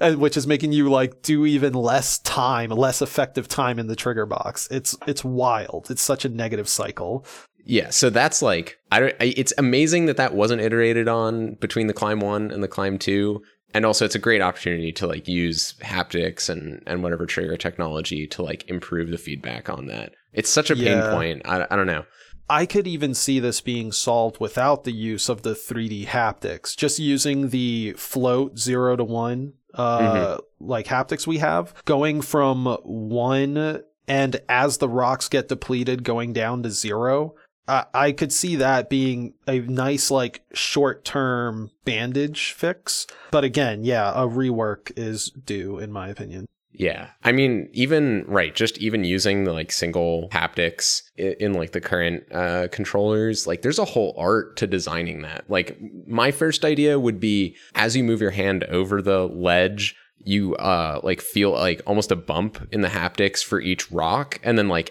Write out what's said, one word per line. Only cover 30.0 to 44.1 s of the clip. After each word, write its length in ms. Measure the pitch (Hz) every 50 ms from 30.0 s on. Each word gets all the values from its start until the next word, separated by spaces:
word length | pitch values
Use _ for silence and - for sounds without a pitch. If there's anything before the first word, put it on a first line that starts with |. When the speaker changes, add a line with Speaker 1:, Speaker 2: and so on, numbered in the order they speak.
Speaker 2:
Mm-hmm. 640 | 117 113 113 107 104 98 85 - - _ _ - 76 101
Speaker 1:
like, 200 | 123 113 104 -
haptics 380 | 135 127 131 - 156 147 -
we 120 | 160 160 151
have, 340 | 156 151 160 170 175 175 - - -
going 340 | - 151 135 147 156 151 151
from 460 | 139 - - 151 143 135 131 127 127 127 113 - -
one 1000 | - 101 113 110 107 117 120 120 127 135 135 139 139 143 151 156 156 156 143 - _ _ _ -
and 320 | - 139 135 139 131 123 - - -
as 280 | 123 123 135 143 120 -
the 100 | 147 127
rocks 420 | 117 127 123 123 131 127 - -
get 180 | - 135 123 -
depleted, 560 | 135 127 - - 127 123 123 127 127 127 120
going 300 | 120 117 117 120 120 110
down 280 | 113 113 113 123 123 117
to 60 | 113
zero. 680 | 98 - - 107 101 110 117 127 131 143 151 160 - _ _ _ _ _ - -
I, 160 | 135 135 - - -
I 180 | 127 143 147 139
could 200 | - 165 139 -
see 240 | - - 180 170
that 340 | 139 131 135 135 127 120 -
being 440 | 139 135 131 131 127 123 120 117 - _ -
a 140 | - 131 127
nice, 500 | 117 123 131 127 127 139 143 139 - -
like, 320 | 143 131 123 120 - - _ _ -
short-term 1160 | - - - - 143 143 135 110 - - - - 143 135 127 123 120 120 120 110 110 110 104 _ _ -
bandage 680 | 135 117 107 117 123 127 139 143 147 151 - - -
fix. 560 | - - - 170 185 180 - - - - - - - - - -
But 140 | - 151 139
again, 400 | 135 123 151 139 120 107 104 110
yeah, 260 | 123 123 113 104 101